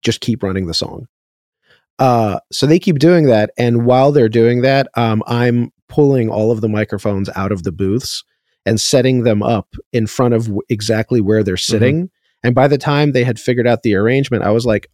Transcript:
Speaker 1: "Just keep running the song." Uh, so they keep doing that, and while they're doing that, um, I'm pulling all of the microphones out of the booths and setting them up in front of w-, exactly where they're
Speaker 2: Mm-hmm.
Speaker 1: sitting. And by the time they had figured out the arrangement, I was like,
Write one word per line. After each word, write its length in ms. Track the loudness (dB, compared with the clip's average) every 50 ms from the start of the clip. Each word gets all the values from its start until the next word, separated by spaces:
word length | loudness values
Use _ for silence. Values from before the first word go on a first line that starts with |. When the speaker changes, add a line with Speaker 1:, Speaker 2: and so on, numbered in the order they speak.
Speaker 1:
"Just 200 | -4 -4 -4 -4
keep 220 | -4 -6 -4 -4 -4
running 240 | -4 -4 -4 -6
the 60 | -4 -6
song." 340 | -6 -8 -8 -12 -16 -18 -20 _ _ _ _ _ _ _ _ _ _ _ _ _ _ _ _ _ 0
Uh, 400 | 0 2 2 2 0 -2 -4 -6 _ -10
so 140 | -6 -2 2
they 140 | 2 2 2
keep 200 | 2 0 0 2
doing 260 | 4 4 4 4 4
that, 240 | 4 4 2 2 0 -2
and 280 | -2 0 0 0 2 2
while 260 | 4 4 4 4 4
they're 180 | 4 4 2 2
doing 320 | 2 2 2 2 2 2
that, 260 | 2 2 2 0 0 -2 -2
um, 280 | -2 -2 0 0 -2 -2
I'm 440 | -2 -2 0 0 0 0 0 -2 -4 _ _ _
pulling 420 | -6 0 2 2 2 2 2 0 -2
all 220 | -2 0 0 0
of 100 | 0 0
the 80 | -2 -2
microphones 600 | -2 -2 -2 -4 -4 -6 -4 -4 -4 -4 -4 -6 -6
out 160 | -6 -4 -4
of 120 | -4 -4 -6
the 80 | -8
booths 520 | -6 -4 -4 -2 -2 -4 -4 -8 -12 -12 -14 _ _ _ _ _ _ _ -4
and 140 | -2 -2 -2
setting 420 | 0 0 2 2 2 2 2 2 2
them 200 | 0 0 0 0
up 320 | -2 -2 -4 -4 _ -16 -20 -12 _ -4
in 140 | -4 -4
front 260 | -4 -2 -2 0 2 0
of 120 | 0 -2
w-, 160 | -4 -6 -6 -4 -6
exactly 520 | -6 -4 -2 -2 -2 -2 -2 0 0 0
where 220 | 2 2 2 0 0
they're 120 | -2 -4
Speaker 2:
Mm-hmm. 160 | -4 -4 -2
Speaker 1:
sitting. 380 | 0 2 2 2 0 0 -4 -6 _ _ _ _ _ _ -2
And 100 | 0 2
by 120 | 2 2
the 100 | 2 2
time 340 | 0 0 0 0 2 2 2
they 120 | 2 0 0
had 160 | -2 -2 -4
figured 280 | -4 -4 -2 0 2
out 160 | 0 0 0 0
the 120 | 0 0
arrangement, 480 | 2 2 2 2 0 0 -2 -2 -2 0
I 80 | 0
was 140 | 0 0 0
like, 240 | 0 -2 -2 -2 _